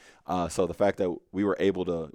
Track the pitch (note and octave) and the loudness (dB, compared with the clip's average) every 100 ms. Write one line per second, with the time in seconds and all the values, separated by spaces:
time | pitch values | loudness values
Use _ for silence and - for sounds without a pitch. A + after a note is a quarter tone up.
0 | - - - F2+ E2+ - F2+ E2+ G2+ - | -20 -18 -4 -2 -2 0 -2 2 0 2
1 | F#2 E2 - F#2 G2+ - G2 F2 F2+ E2+ | -2 -2 -6 0 0 2 2 2 -2 -4
2 | D#2 | -6